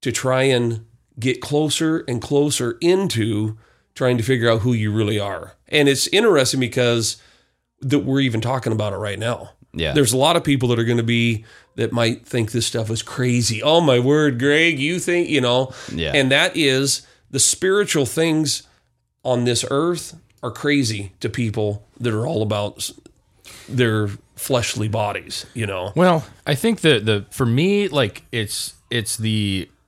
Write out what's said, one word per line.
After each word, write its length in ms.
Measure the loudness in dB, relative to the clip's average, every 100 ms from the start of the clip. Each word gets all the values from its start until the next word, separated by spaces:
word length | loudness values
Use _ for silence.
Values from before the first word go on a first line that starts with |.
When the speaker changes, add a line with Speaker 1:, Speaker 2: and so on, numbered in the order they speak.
Speaker 1:
to 100 | -4
try 320 | -4 0 2
and 420 | 2 2 2 -2 -8 _ _ -6
get 220 | -4 -4
closer 600 | -2 0 0 0 0 -2 -2
and 120 | -6
closer 560 | 0 2 2 0 -4 -2
into 760 | 2 2 2 0 -2 0 -2 -6 _ _ _ -2
trying 220 | 0 0
to 60 |
figure 260 | 0 0 2
out 100 | 2
who 120 | 2
you 180 | 0 0
really 280 | 0 0 0
are. 340 | -4 -6 -10 -20 _
And 180 | 2 4
it's 200 | 4 2
interesting 520 | 2 4 4 4 0
because 580 | -2 0 2 2 -2 -6 _ _ _ _ _ _
that 200 | 0 0
we're 200 | 2 0
even 220 | 2 0
talking 320 | -2 -2 -2
about 180 | -2 -2
it 60 | -4
right 200 | -6 -4
now. 320 | -4 -6 -8 _ _
Speaker 2:
Yeah. 200 | -4 0
Speaker 1:
There's 180 | 2 2
a 60 | 4
lot 180 | 4 2
of 80 |
people 240 | 2 0 2
that 100 | 0
are 40 |
gonna 200 | 0 0
be, 420 | 0 0 0 -2 -8 -20 _ -6
that 180 | -4
might 320 | 0 0 -2 -4
think 240 | -4 -2
this 140 | -2 -2
stuff 240 | -4 -4
is 120 | -6
crazy. 640 | -8 -4 0 2 0 -2
"Oh 160 | 2 4
my 180 | 6 4
word, 400 | 4 4 2 0
Greg, 400 | 2 4 2 0
you 220 | -2 -2
think," 300 | -2 0 0
you 100 | 0
know? 320 | 2 2 0 -6 -10
Speaker 2:
Yeah. 220 | -6 -2
Speaker 1:
And 160 | 2 2
that 280 | 2 2 0
is, 460 | 0 2 0 -4 -6 _ _
the 100 | -2
spiritual 680 | 0 0 0 0 2 0 0
things 580 | 0 0 0 -2 -4 -10 _ _ _ _ _
on 220 | -2 0 0
this 180 | 0 -2
earth 460 | -2 0 -2 -6 -18 _ _
are 80 | -12
crazy 640 | -6 0 0 0 -4 -10 _
to 80 | -8
people 580 | -4 -4 -2 -2 -4 -10 _
that 120 | -4
are 140 | -2 -2
all 140 | -2
about 360 | -2 -2 -4 -6
s-, 140 | -12 -12 -20 _ _ _ -20 -20 -8
their 400 | 0 2 2 -2 -6 _ -14
fleshly 540 | -2 0 0 -4 -2
bodies, 560 | -2 -2 -4 -8 -12 -12
you 120 | -8 -6
know? 280 | -4 -4 2
Speaker 3:
Well, 300 | 4 2 -2 -14 -4
I 100 | -2
think 260 | 0 2
that 240 | 4 4 4
the, 200 | 0 -2
for 140 | -2 0
me, 420 | 2 2 2 0
like, 360 | 0 -2 -2 -8
it's, 400 | -6 -6 -6 -10 -12 _
it's 260 | -6 -4 -4
the 540 | -2 0 0 -2 -6 _